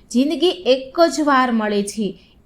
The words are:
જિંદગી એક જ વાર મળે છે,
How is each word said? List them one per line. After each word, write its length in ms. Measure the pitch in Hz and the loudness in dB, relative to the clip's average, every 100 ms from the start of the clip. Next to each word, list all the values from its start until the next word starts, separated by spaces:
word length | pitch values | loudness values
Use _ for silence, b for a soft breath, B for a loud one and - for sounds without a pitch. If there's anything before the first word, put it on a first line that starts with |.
| _ | _
જિંદગી 380 | 233 285 320 349 | 0 0 0 -2
એક 500 | 359 220 262 262 - 339 269 | 0 0 0 -2 2 2 2
જ 40 | |
વાર 320 | 294 262 254 | 2 2 2
મળે 300 | 226 214 208 | 0 0 -2
છે, 360 | 202 - 196 b b b | -4 -6 -6 b b b